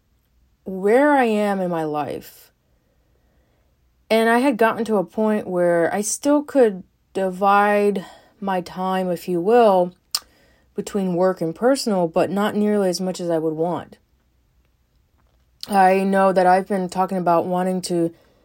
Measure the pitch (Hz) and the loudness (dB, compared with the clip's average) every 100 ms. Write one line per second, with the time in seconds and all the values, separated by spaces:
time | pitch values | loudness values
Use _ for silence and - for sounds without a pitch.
0 | _ _ _ _ _ _ - 190 202 240 | _ _ _ _ _ _ -12 -4 2 4
1 | 294 285 233 208 208 196 180 165 156 147 | 4 4 2 0 -2 -2 -2 -4 -4 -4
2 | 135 - - - - _ _ _ _ _ | -6 -8 -14 -20 -20 _ _ _ _ _
3 | _ _ _ _ _ _ _ _ _ _ | _ _ _ _ _ _ _ _ _ _
4 | - 220 226 233 277 220 226 214 220 208 | -2 2 2 2 2 2 0 0 -2 -2
5 | 175 - 214 214 - 180 175 170 165 196 | -2 -2 0 -2 -2 0 2 2 0 -2
6 | 208 - 285 294 294 277 226 185 - _ | -6 -4 0 0 2 2 2 0 -14 _
7 | _ 190 190 185 196 202 208 208 208 196 | _ -4 -4 0 2 4 4 2 0 -2
8 | 165 - _ - 196 185 175 185 185 190 | -8 -20 _ -10 -6 -6 -6 -6 -4 -2
9 | 185 170 - 175 180 240 220 185 180 - | -2 -4 -4 -4 2 4 6 4 0 -6
10 | _ - - _ _ _ _ - - 202 | _ -12 -12 _ _ _ _ -14 -8 -4
11 | 185 175 190 185 165 160 240 269 233 190 | -2 0 0 0 -6 -2 0 0 -2 -2
12 | 170 180 - 196 208 208 208 208 190 180 | 0 0 0 -2 -2 0 0 0 0 -2
13 | 185 180 170 165 160 156 170 156 - - | -6 -6 -4 -2 -2 -2 -4 -6 -10 -20
14 | _ _ _ _ _ _ _ _ _ _ | _ _ _ _ _ _ _ _ _ _
15 | _ _ _ _ _ _ - 202 185 190 | _ _ _ _ _ _ -2 4 4 4
16 | 196 196 190 185 180 185 190 202 180 185 | 2 2 2 4 4 2 0 -4 -4 -4
17 | 185 190 170 170 190 180 185 185 - 175 | -2 -2 0 0 0 -2 -2 -4 -4 -2
18 | 165 - _ _ | -2 -6 _ _